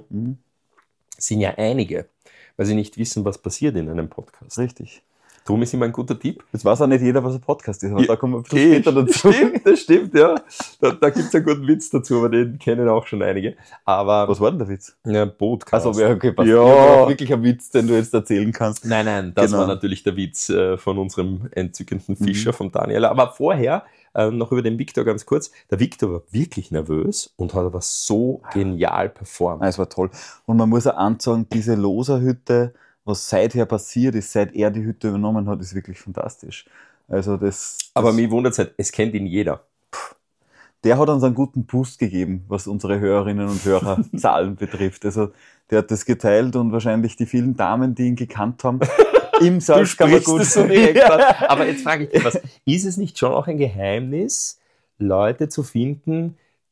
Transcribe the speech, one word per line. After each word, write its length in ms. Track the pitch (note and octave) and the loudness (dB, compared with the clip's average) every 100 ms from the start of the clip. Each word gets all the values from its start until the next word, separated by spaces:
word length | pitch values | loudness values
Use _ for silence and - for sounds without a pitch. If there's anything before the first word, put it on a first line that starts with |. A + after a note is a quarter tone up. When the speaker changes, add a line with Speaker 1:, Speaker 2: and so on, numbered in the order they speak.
| - | -6
Speaker 1:
Mhm. 280 | G#2 A#2 C3 _ _ _ _ _ _ _ - | -10 -10 -10 _ _ _ _ _ _ _ -14
Speaker 2:
Sind 220 | - G#2+ | -6 -2
ja 120 | F#2+ - | -2 -2
einige, 480 | A2 C3 G2+ E2 - _ _ _ _ - | -2 -2 -4 -6 -10 _ _ _ _ -6
weil 80 | G2 | -2
sie 100 | G#2+ | -2
nicht 220 | G#2 - | -4 -8
wissen, 280 | A2+ - G2+ | -8 -6 -6
was 120 | - | -6
passiert 380 | - - D3 G#2 | -10 -4 -2 -2
in 140 | D#2 | -4
einem 200 | E2 D#2+ | -6 -8
Podcast. 480 | - - _ - - | -12 -20 _ -14 -6
Speaker 1:
Richtig. 460 | B2 - - _ _ _ _ _ | -6 -8 -20 _ _ _ _ _
Speaker 2:
Drum 200 | - G#2+ | -4 -2
ist 100 | A#2+ | -2
immer 120 | B2+ A#2+ | -2 -2
ein 60 | |
guter 260 | A#2 B2 B2+ | -4 -6 -6
Tipp. 240 | C#3 - _ | -6 -8 _
Speaker 1:
Jetzt 100 | A2 G2+ | -2 2
weiß 160 | B2 | 2
auch 40 | C#3+ | 4
nicht 140 | C3 | 2
jeder, 220 | B2 C3 | 2 0
was 100 | B2 | -2
ein 80 | B2+ | -4
Podcast 420 | - D3+ - G2+ | -6 -6 -6 -8
ist, 60 | G2 | -4
aber 100 | G2+ | 0
Speaker 2:
Ja, 60 | G2+ | 2
Speaker 1:
da 60 | A2+ | 0
kommen 180 | B2+ | -2
wir 40 | A#2+ | -6
ein 60 | |
bisschen 160 | A#2+ C#3+ | -2 4
Speaker 2:
eh, 140 | D#3 D3 | 6 6
Speaker 1:
später 160 | E3 | 4
dazu. 400 | C3+ B2+ - G3 | 2 2 4 4
Speaker 2:
stimmt, 320 | - B3 D4 G3 | 6 4 2 4
das 140 | - | 4
stimmt, 340 | - E3+ F#3+ | 4 4 4
ja. 220 | D3+ E3 D#3 - - - - | 4 6 4 -6 -14 -14 -2
Da, 120 | C3 | 0
da 180 | - D3 | 2 2
gibt's 240 | C#3+ D3+ | 0 0
einen 100 | D#3+ D#3 | 0 0
guten 220 | D3 C3+ | 0 2
Witz 220 | D#3 - | 0 0
dazu, 280 | C3+ - A#2+ | -6 -2 0
aber 100 | A#2 | 2
den 300 | A2+ A#2+ C3+ | 0 0 -4
kennen 280 | - A#2 A#2+ | -4 0 2
auch 200 | A2 - | 0 -2
schon 160 | G#2 | -4
einige. 320 | G2 G2 G2+ - _ - | -4 -2 -6 -10 _ -10
Aber 440 | - F#2+ G2+ G#2 G2+ | -2 0 2 2 2
Speaker 1:
Was 120 | G2 | 2
war 120 | G#2+ | 0
denn 80 | E3+ | 0
der 80 | G2+ | -6
Witz? 260 | G2 - _ | -10 -14 _
Speaker 2:
Ja, 220 | A2+ G#2 G#2 | -4 -2 -2
Podcast. 640 | - G#2 A#2+ - A2+ A#2+ | -2 -4 -4 -2 0 0
Speaker 1:
Ach 60 | G#2+ | 2
so, 40 | |
ja, 120 | G#2+ | 2
okay, 200 | G#2+ B2+ | 2 0
passt. 160 | - A#2 | 2 4
Speaker 2:
Ja. 60 | A2+ | 6
Speaker 1:
Ich 60 | A#2+ | 8
hab 160 | C3+ C#3 | 10 10
gedacht, 160 | C#3 B2+ | 8 6
wirklich 240 | C#3 C3 | 2 -2
ein 80 | B2+ | 0
Witz, 280 | A#2+ B2 - | 2 0 0
den 160 | B2 A#2 | 0 2
du 80 | A2+ | 2
jetzt 180 | A2+ | 2
erzählen 380 | A2 - G2+ G#2 | -2 0 -2 -2
kannst. 340 | G#2+ A2+ G#2+ A2+ | -2 -4 -6 -4
Speaker 2:
Nein, 200 | A2 G#2+ | -2 0
nein, 260 | G2+ F#2 | -4 -4
das 140 | F2 G2+ | 0 2
Speaker 1:
Genau. 140 | G2+ | 2
Speaker 2:
war 60 | F#2+ | 0
natürlich 360 | F#2+ G2+ F#2+ | -2 -4 -4
der 120 | - F#2 | -4 -4
Witz, 340 | F2+ - - | -6 -8 -2
äh, 260 | F2+ F#2 F#2 | 0 0 -2
von 220 | - G2 | -4 -4
unserem 500 | F#2+ - F#2 F#2 A#2 | -4 -4 -6 -6 -8
entzückenden 640 | - F2+ - - F#2+ - G2 | -8 -8 -10 -10 -10 -8 -4
Speaker 1:
Mhm. 40 | |
Speaker 2:
Fischer, 300 | G2+ G2+ A2+ | -2 -2 -4
von 180 | A#2 G2 | -4 -6
Daniel. 340 | - - G#2+ A2+ | -4 -2 0 2
Aber 260 | C3 B2 | 2 0
vorher, 520 | - D3 E3+ A#2+ F3+ - _ _ | 0 -2 0 -2 -2 -6 _ _
äh, 160 | - A2 | -2 -2
noch 220 | A#2 A2+ | -2 -2
über 100 | B2 | -2
den 160 | A#2 A2+ | -2 -4
Viktor 260 | - - A#2 | -6 -4 -4
ganz 200 | G#2 - | -4 -4
kurz. 240 | - - _ _ | -4 -4 _ _
Der 80 | F#2+ | -2
Viktor 320 | E3 - G#2 | -2 -2 -4
war 80 | F2 - | -4 -6
wirklich 400 | G#2+ - - - | -6 -4 -8 -8
nervös 640 | D#2 D#2 D#2 E2+ G3+ - - | -6 -4 -4 -4 -6 -10 -10
und 200 | F2 F#2 | -6 -4
hat 100 | F2+ | -4
aber 160 | F2 | -6
so 600 | - - - G#2 B2 C3+ - | -8 -8 -4 -2 -2 -4 -6
genial 560 | G2+ G2 F2 E2+ - F#2 | -4 -4 -2 -2 -2 -4
performt. 540 | - G2+ - F2 E2 | -8 -18 -6 -4 -2
Speaker 1:
Ah, 40 | F#2+ | -4
es 100 | F#2 | -4
war 100 | F2+ | -6
toll. 220 | - F#2+ - - - - | -4 -4 -6 -20 -14 -2
Und 120 | A2+ | 2
man 120 | A2 | 2
muss 160 | A#2 A#2 | 2 0
auch 120 | F2+ | 0
ansagen, 500 | G2+ A2 - A#2 A2 | -2 -2 -2 -2 -2
diese 220 | A2+ A2 | -4 -2
Loser-Hütte, 1000 | G#2+ G2+ G2 B2+ C3 B2+ B2+ - A#2+ A#2+ - _ _ | 0 0 -2 -2 0 0 -2 0 0 0 -6 _ _
was 240 | - G2+ - | -8 -6 -2
seither 380 | G2 A2+ A#2+ A2+ | 0 2 0 0
passiert 480 | G#2+ - B2 B2+ | -2 -4 -2 0
ist, 180 | A2+ - | 0 -2
seit 220 | G#2+ G2+ | -2 -2
er 160 | - G#2+ | 0 -2
die 140 | G#2+ | -2
Hütte 240 | A2 G#2+ A2 | -6 -6 -4
übernommen 420 | G2+ G#2 A2 G2+ | -2 -2 -2 -4
hat, 100 | G2+ | -6
ist 140 | F#2 | -8
wirklich 260 | F#2+ F#2 F#2 | -12 -12 -16
fantastisch. 640 | - F2+ - - - - - _ _ _ _ | -12 -10 -10 -12 -18 -20 -20 _ _ _ _
Also 260 | F#2+ F#2+ G2 | -4 -2 -2
das, 440 | G2+ - - - - - | -2 -4 -10 -14 -6 0
Speaker 2:
Aber 140 | A2+ | 2
Speaker 1:
das 60 | A2+ | 2
Speaker 2:
mich 140 | A#2 | 2
wundert's 300 | A2+ B2+ A2+ | 0 0 -2
halt, 160 | G2+ - | -4 -6
es 140 | - | -6
kennt 240 | - A2 G#2+ | -4 -2 -4
ihn 100 | G2 | -4
jeder. 360 | F#2 F#2 C#2+ _ _ _ - - - _ _ _ _ _ _ | -2 -2 -6 _ _ _ -16 -16 -20 _ _ _ _ _ _
Speaker 1:
Der 140 | A2+ B2+ | 2 4
hat 120 | D3+ | 2
uns 140 | C#3+ | 2
einen 120 | C3 A#2+ | 2 0
guten 300 | C3+ B2+ - | -2 -4 -4
Boost 340 | B2 C3 - | -4 -6 -4
gegeben, 440 | A2 F2+ F#2 F#2+ F#2+ | -4 -2 -4 -6 -6
was 180 | G2+ G2 | -8 -6
unsere 320 | G2+ F#2+ G2+ | -6 -2 0
Hörerinnen 480 | G2+ G2+ G2+ G2+ G2+ | 2 0 0 -4 -4
und 160 | G2 F#2+ | -4 0
Speaker 2:
<laughs> 0 | |
Speaker 1:
Hörerzahlen 920 | F#2+ F#2 F#2+ A2+ - G#2+ D2+ F#2 F#2+ | 0 0 -2 -4 -2 0 0 -2 -6
betrifft. 500 | G2+ F#2 F#2+ - G#2 | -10 -6 -6 -4 -6
Also 260 | F#2+ G#2 - _ _ _ | -4 -4 -8 _ _ _
der 100 | G#2+ | 0
hat 120 | - | 0
das 140 | G#2+ - | -4 -2
geteilt 500 | A#2 G#2+ G#2 B2+ B2 | -2 2 2 2 0
und 160 | A#2 | -2
wahrscheinlich 440 | A2+ A2+ A2 A2+ - | -2 0 0 -2 -4
die 100 | A#2 | -4
vielen 280 | B2 B2 B2 | -2 -2 -2
Damen, 380 | F#2 A#2 C3 A#2+ | -2 0 -2 -2
die 120 | B2 | -2
ihn 80 | A#2+ | -2
gekannt 480 | A#2+ G#2+ G#2+ B2 | -6 -6 -6 -4
haben, 160 | B2+ B2+ - D5 - | -4 -2 0 4 4
Speaker 2:
<laughs> 280 | - - A4 | 4 2 4
Speaker 1:
im 140 | F3 F3+ | 4 2
Speaker 2:
Du 20 | |
sprichst 40 | - | 4
Speaker 1:
Salzkammergut. 720 | D3 F#3 - D#3 D#3+ - D#3+ | 4 4 2 4 4 4 0
Speaker 2:
es 120 | G#3+ | 2
so 100 | G#3 F#3+ | 2 4
direkt 300 | G3 A3+ B3 | 6 6 8
Speaker 1:
<laughs> 0 | |
Ja. 180 | C4 D#3+ | 6 8
Speaker 2:
an. 300 | C4+ - C#4 | 6 4 2
Aber 160 | C#3 B3+ | 2 0
jetzt 160 | C#3+ | -2
frage 220 | B3+ D#3 D3 | -2 -4 0
ich 40 | |
dich 140 | - B2 | 0 0
was. 140 | F3+ - - - | -2 -6 -6 -2
Ist 200 | E3+ F#3+ | -2 -2
es 120 | F#3 | -6
nicht 200 | F#3+ - | -8 -2
schon 140 | B2+ | -2
auch 160 | C3 D3+ | 0 -2
ein 100 | D#3 | -2
Geheimnis, 1040 | C3+ F#2+ G2 G#2+ B2+ D3 A3+ - - - _ _ _ - | -2 -2 -4 -4 -6 -6 -6 -6 -8 -14 _ _ _ -8
Leute 520 | G2+ F#2+ G#2 A#2+ D3+ | -2 0 0 -2 -6
zu 120 | - | -6
finden, 760 | C3+ A#2 B2+ D3 - D#3+ E3+ E3+ _ _ _ | -6 -4 -4 -4 -6 -6 -6 -10 _ _ _